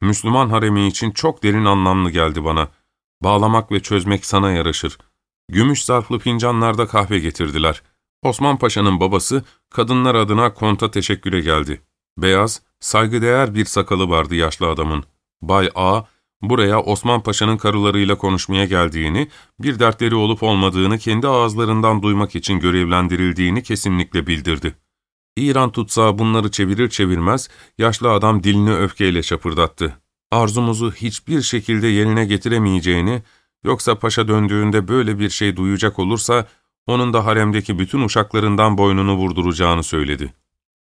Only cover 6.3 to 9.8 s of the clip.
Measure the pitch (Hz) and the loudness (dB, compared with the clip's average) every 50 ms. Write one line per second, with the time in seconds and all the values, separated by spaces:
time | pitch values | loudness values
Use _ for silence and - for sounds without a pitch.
6.3 | 120 117 113 120 120 113 113 117 110 107 117 101 - 104 101 92 104 92 78 80 | -2 -2 -2 0 0 0 0 0 0 -2 -2 -2 0 -2 0 0 -2 -2 -2 -4
7.3 | 73 - 87 76 71 78 78 80 78 - - _ _ _ _ _ _ _ - 135 | -4 -4 -4 -4 -2 0 0 0 -2 -2 -8 _ _ _ _ _ _ _ -4 -4
8.3 | 117 - 139 143 139 131 - 113 - 107 104 101 92 87 90 95 101 92 - - | -2 0 0 0 0 0 0 -2 0 0 2 2 2 2 2 2 2 0 0 -2
9.3 | 131 135 135 - _ _ _ _ - - | -2 -4 -4 -6 _ _ _ _ -4 -2